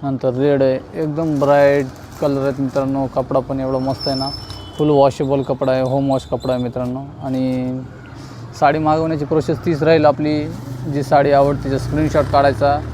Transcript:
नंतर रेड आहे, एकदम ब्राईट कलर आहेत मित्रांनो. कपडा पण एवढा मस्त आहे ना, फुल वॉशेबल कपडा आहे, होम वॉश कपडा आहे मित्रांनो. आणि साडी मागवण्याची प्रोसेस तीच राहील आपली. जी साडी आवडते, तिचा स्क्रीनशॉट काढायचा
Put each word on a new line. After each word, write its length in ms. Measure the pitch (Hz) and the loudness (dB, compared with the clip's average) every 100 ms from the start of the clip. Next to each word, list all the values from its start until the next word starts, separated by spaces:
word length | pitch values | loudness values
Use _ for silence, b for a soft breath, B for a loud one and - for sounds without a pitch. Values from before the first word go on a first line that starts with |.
नंतर 300 | 143 135 131 | -2 -2 -2
रेड 300 | 123 143 143 | 2 2 4
आहे, 380 | 135 131 - 185 | 4 2 -4 -6
एकदम 380 | 156 147 165 147 | -4 -2 0 2
ब्राईट 460 | 139 143 143 143 131 - - - | 4 6 6 4 0 -6 -18 -4
कलर 200 | 151 139 | -2 0
आहेत 200 | 135 135 | -2 -2
मित्रांनो. 460 | 135 139 135 139 135 | -2 -2 -2 -2 -2
कपडा 320 | 139 127 135 | -2 0 -2
पण 200 | 123 135 | -2 -4
एवढा 180 | 131 131 | -2 -2
मस्त 300 | 131 135 - | -2 -2 -4
आहे 100 | 131 | -4
ना, 120 | 135 - - - - - | -4 -8 -14 -14 -16 -2
फुल 120 | 151 | 2
वॉशेबल 520 | 147 139 - 139 139 | 6 6 4 -2 0
कपडा 300 | 131 131 135 | -2 -2 0
आहे, 100 | 131 | 0
होम 300 | 131 135 139 | 2 0 0
वॉश 140 | 135 - | -2 -2
कपडा 280 | 127 131 | -6 -2
आहे 100 | 127 | -2
मित्रांनो. 360 | 123 120 123 127 139 117 | -2 -4 -6 -6 -10 -12
आणि 560 | 131 131 131 127 127 127 127 - - B B B B - | -6 -2 -2 -2 -4 -6 -10 -16 -18 B B B B 0
साडी 200 | 147 151 | 2 2
मागवण्याची 460 | 151 156 160 156 143 | 2 0 0 -2 0
प्रोसेस 400 | 156 147 160 - | 0 0 -2 -2
तीच 180 | 156 | 0
राहील 220 | 151 160 151 | 4 6 6
आपली. 420 | 143 151 151 151 170 - - - | 4 0 -2 -4 -8 -12 -10 -6
जी 100 | 143 | -4
साडी 280 | 135 147 143 | 2 4 6
आवडते, 320 | 143 139 143 | 4 4 2
तिचा 140 | 139 135 | -2 -2
स्क्रीनशॉट 480 | - 147 156 156 135 | -2 -2 0 2 2
काढायचा 540 | 143 139 123 139 143 - | 4 2 2 0 0 -2